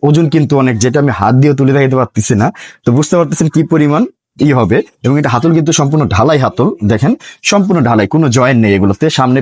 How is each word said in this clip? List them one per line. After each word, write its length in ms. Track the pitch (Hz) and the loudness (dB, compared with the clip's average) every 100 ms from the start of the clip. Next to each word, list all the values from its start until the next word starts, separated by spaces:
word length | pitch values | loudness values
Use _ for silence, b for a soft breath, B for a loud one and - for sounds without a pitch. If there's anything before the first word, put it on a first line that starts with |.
| 147 | 0
ওজন 200 | 151 160 | 0 0
কিন্তু 180 | 156 139 139 | 0 0 0
অনেক, 120 | 131 110 | 0 0
যেটা 140 | 123 143 | -2 0
আমি 100 | 143 107 | -2 0
হাত 140 | 101 127 | 0 2
দিয়ে 120 | 147 139 | 2 2
তুলে 140 | 131 139 | 0 2
দেখাতে 200 | 135 131 | 0 0
পারতেছি 340 | 120 - - 107 | -2 -4 -2 0
না, 40 | 143 - B B | -2 -4 B B
তো 40 | - 123 | -2 0
বুঝতে 180 | 156 180 | 0 -2
পারতেছেন 300 | 151 156 160 | -2 -2 -2
কি 80 | 160 165 | -2 0
পরিমাণ 300 | 160 147 151 262 _ _ - 147 | 0 0 0 -4 _ _ -4 0
ই 40 | 127 | 0
হবে। 200 | 101 131 - _ | 0 -2 -4 _
এবং 100 | - 147 | -2 0
এটা 100 | 139 | 0
হাতল 160 | 117 170 165 | -2 0 0
কিন্তু 140 | 156 160 | 0 -2
সম্পূর্ণ 220 | 143 151 139 | 0 0 0
ঢালাই 240 | 95 135 151 | 0 0 0
হাতল, 240 | 123 - 156 - 104 | -2 -2 -4 -2 -2
দেখেন 200 | 110 156 277 B B - | 0 0 -2 B B -4
সম্পূর্ণ 280 | 202 196 175 117 | -2 0 0 0
ঢালাই, 180 | 120 196 | 0 0
কোনো 120 | 156 151 123 | 0 0 2
জয়েন্ট 240 | 127 123 | 2 2
নেই 80 | 107 98 | 2 2
এগুলোতে, 280 | 98 98 156 - | 0 0 -2 0
সামনে 220 | 127 131 | 0 0